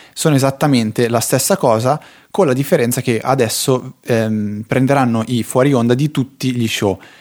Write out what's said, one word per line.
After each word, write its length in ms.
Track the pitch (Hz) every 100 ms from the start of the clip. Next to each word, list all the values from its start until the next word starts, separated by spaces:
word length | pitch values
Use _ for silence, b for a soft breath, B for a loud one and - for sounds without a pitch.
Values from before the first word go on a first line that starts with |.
| B
sono 220 | - 165 139
esattamente 720 | 135 135 151 127 110 117 117
la 120 | 120
stessa 360 | - 131 - 190
cosa, 460 | 135 110 127 156 B B B
con 180 | - 160
la 60 |
differenza 480 | 127 135 151 117 127
che 180 | 127 110
adesso, 760 | 127 135 110 - - 127 127 -
ehm, 640 | - 113 110 107 104 104 113
prenderanno 560 | 127 131 139 123 113 110
i 160 | 120
fuori 280 | - 127 143
onda 220 | 127 117
di 160 | 123 151
tutti 440 | 143 127 - 127
gli 140 | 123 113
show. 320 | - 104 95 B B